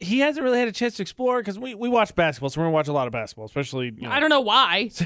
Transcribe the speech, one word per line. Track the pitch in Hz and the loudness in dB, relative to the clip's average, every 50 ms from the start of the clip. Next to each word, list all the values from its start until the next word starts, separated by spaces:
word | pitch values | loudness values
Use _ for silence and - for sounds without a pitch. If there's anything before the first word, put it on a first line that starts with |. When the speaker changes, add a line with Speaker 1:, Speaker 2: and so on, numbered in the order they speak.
Speaker 1:
he | 190 175 226 262 | -4 0 2 2
hasn't | 277 302 285 311 | 2 2 2 0
really | 269 254 247 247 | 0 2 2 2
had | 247 | 2
a | 226 | 0
chance | 190 - 240 240 - | 0 -2 -2 -2 -2
to | - | -4
explore | 190 - - - 254 247 247 247 214 | -8 -8 -6 -2 0 0 0 0 -2
'cause | 202 190 202 | -4 -6 -8
we, | 254 262 233 | -8 -10 -8
we | 202 233 247 | -4 0 2
watch | 247 233 214 - - | 4 4 4 4 2
basketball, | - 170 160 139 - 139 135 | 2 2 2 0 -2 -4 -4
so | - 151 | -2 -2
we're | 165 | 0
gonna | 165 160 | 2 2
watch | 156 147 143 | 2 2 0
a | |
lot | 147 143 127 | 0 0 0
of | 120 | -2
basketball, | 113 117 110 - - 110 110 | -4 -6 -8 -8 -10 -14 -14
especially, | 107 - 143 139 - 135 131 127 | -8 -6 -6 -4 -4 -4 -6 -6
you | 123 107 - | -6 -6 -8
know. | 120 120 | -4 -2
Speaker 2:
I | 247 285 | 0 2
don't | 294 311 | 4 4
know | 302 277 | 4 4
why. | 247 208 214 262 262 180 170 196 240 214 - - 170 | 2 4 4 4 4 4 2 0 -2 -2 -4 -6 -6